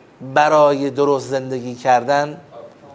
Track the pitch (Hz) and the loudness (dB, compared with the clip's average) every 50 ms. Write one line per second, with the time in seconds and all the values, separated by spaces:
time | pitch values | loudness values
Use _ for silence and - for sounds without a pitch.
0 | _ _ _ - 127 135 131 147 147 151 156 151 147 147 147 135 139 139 127 127 | _ _ _ -18 -10 -4 0 2 2 4 4 4 4 4 2 0 -2 -4 -2 0
1 | 143 143 139 131 120 120 135 135 131 131 131 127 120 127 123 123 - 135 127 120 | 0 0 0 -2 -2 -4 -6 -6 -6 -6 -8 -8 -8 -10 -10 -4 0 2 2 2
2 | 117 120 143 143 147 147 151 165 - - - - - - - - - - | 2 0 0 0 -2 -4 -8 -14 -18 -20 -20 -20 -20 -20 -20 -20 -20 -20